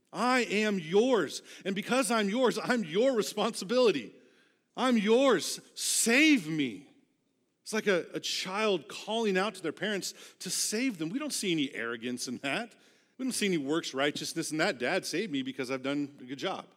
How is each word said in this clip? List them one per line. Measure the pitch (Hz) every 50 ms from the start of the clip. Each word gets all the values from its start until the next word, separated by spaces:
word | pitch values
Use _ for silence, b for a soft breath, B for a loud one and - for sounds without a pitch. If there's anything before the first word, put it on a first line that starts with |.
| _ _ -
I | 170 226 247 254 254
am | 233 175 180 208 214 214 208 190
yours. | 160 156 175 202 226 262 262 208 156 123 - - B B B B B
And | 185 196
because | 185 202 - 240 254 269 180
I'm | 233 226 208 196
yours, | 196 254 262 226 170 214
I'm | - - 247 247 202
your | 156 151 196 240 269 262
responsibility. | 220 190 - - - 202 233 220 - 208 175 233 254 254 220 175 139 104 92 - b b b b b b b b b b b _
I'm | 170 226 262 247 226
yours. | 185 214 220 247 277 269 226 160 - - - - - - _
Save | - - - - - - 220 233 262 311 320 302 247 160 151
me." | 160 156 143 123 104 90 - - _ _ _ _ _ _ _ _ _ _ _ _ _ _ _
It's | - -
like | 220 -
a, | 208 190 170 - - -
a | -
child | - - - - - 185 185 202 220 214 196 170 135 -
calling | - - - - 214 226 233 214 190 185
out | 190 220 -
to | - -
their | 160 135
parents | - 170 202 214 185 170 - B B B B B _
to | - 185
save | - - - - 208 214 254 269 214 160
them. | 160 160
We | 190 277
don't | 302 294 -
see | - - 196 170
any | 160 143 131 -
arrogance | - 113 117 120 117 113 123 123 120 -
in | 131 123 101
that. | - 139 139 190 240 226 - b b b b b b b b
We | - 262
don't | 262 -
see | - 208
any | 196 185
works | 160 135 135 151 165 156 - -
righteousness | 131 139 151 143 - 156 - - 165 156 -
in | 147 156
that. | 165 202 165 120
"Dad, | 120 131 170 190 -
save | - - 156 220 208
me | 143 139 127
because | 131 131 - 135 120
I've | 135 135 127
done | 135 143 147 143 139 143 139
a | 123
good | 123 131 131
job." | 135 190 180 113 - - _